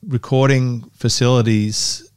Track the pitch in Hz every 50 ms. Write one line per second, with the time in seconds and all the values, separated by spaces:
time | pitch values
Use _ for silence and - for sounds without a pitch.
0 | - 208 139 120 - - 135 131 135 135 139 131 127 127 120 117 - - _ _
1 | - 117 - - 127 120 127 127 113 113 110 107 104 107 104 - - - - -
2 | - _ _